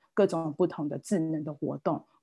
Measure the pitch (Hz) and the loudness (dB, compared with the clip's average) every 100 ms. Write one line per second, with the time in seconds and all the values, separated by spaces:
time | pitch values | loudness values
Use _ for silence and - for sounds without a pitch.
0 | _ - 190 165 160 143 180 - 147 143 | _ 2 2 2 -2 0 0 0 -4 -4
1 | - 202 160 160 156 147 143 143 - 160 | -2 0 0 -2 -4 -6 -4 -2 -2 -2
2 | - _ | -4 _